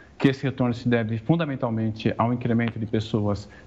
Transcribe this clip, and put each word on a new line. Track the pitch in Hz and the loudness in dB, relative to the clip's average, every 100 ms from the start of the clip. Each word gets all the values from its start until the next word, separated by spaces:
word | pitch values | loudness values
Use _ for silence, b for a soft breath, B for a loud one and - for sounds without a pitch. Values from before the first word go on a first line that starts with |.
| B B | B B
que | 139 | 2
esse | 131 | 2
retorno | 135 123 123 | -2 0 0
se | 117 123 | 0 2
deve | 120 110 113 | 2 2 -2
fundamentalmente | - 170 151 135 120 110 110 110 117 - | 2 2 2 -2 -2 0 -2 0 -2 0
ao | 117 | 0
incremento | 120 120 117 117 113 | 0 0 0 0 -2
de | 110 | -2
pessoas | 110 104 110 104 101 - B | -2 0 0 0 -2 -6 B